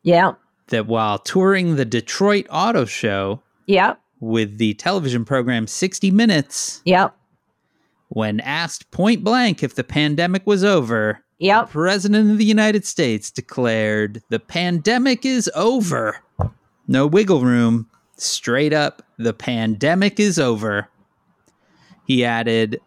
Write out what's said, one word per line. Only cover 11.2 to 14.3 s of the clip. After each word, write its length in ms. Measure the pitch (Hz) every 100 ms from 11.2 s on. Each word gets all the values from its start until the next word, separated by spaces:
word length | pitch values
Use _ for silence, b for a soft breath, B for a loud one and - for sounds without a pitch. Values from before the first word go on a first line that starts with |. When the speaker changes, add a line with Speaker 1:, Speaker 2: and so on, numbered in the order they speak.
| _ -
Speaker 1:
Yep. 260 | 185 214 226
Speaker 2:
the 60 |
President 580 | 151 175 202 202 214 208
of 80 | 214
the 60 |
United 420 | 214 214 214 208 -
States 460 | - 135 107 -
declared, 920 | - - - 120 110 107 107 107 113
"The 100 | -